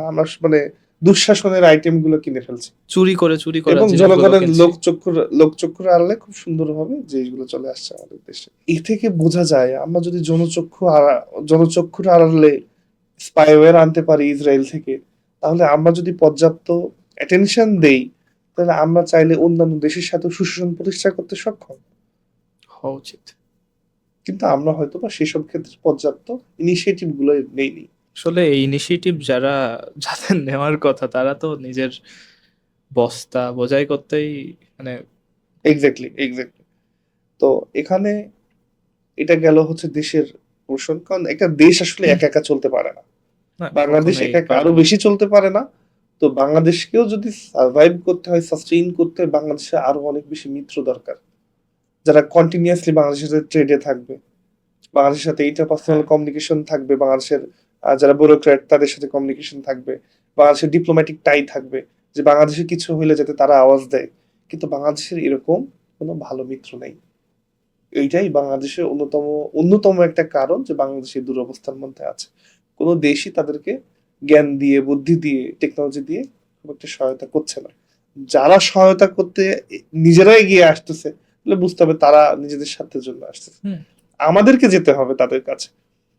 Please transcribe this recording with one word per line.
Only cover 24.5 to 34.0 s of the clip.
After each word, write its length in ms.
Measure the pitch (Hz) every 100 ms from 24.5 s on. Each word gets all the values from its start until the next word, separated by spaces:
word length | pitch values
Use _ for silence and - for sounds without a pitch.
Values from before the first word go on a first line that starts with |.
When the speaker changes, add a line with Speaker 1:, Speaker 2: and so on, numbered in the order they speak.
| 139 151
Speaker 1:
হয়তো 280 | 156 147 175
বা 100 | 214
সেসব 320 | - 156 165
ক্ষেত্রে 340 | 151 165 - _
পর্যাপ্ত 520 | 160 143 151 - - 247 - _
ইনিশিয়েটিভ 520 | 170 175 - 190 175
গুলো 240 | 139 139 147 127
নেইনি। 340 | 131 135 82 - _ _ -
Speaker 2:
আসলে 320 | 170 170 165
এই 160 | 139
ইনিশিয়েটিভ 580 | 135 139 - 175 180 165
যারা, 340 | 131 127 135 139 127 117 - -
যাদের 460 | - - - 185
নেওয়ার 340 | 135 139 143 151
কথা, 300 | 147 131 127
তারা 260 | 131 131
তো 220 | 139 160 147
নিজের 340 | 127 127 131 - _ - _ _ _ _ _ _ _
বস্তা 580 | 123 117 - - 127 123
বোঝাই 340 | 123 123 139 143
করতেই, 680 | 143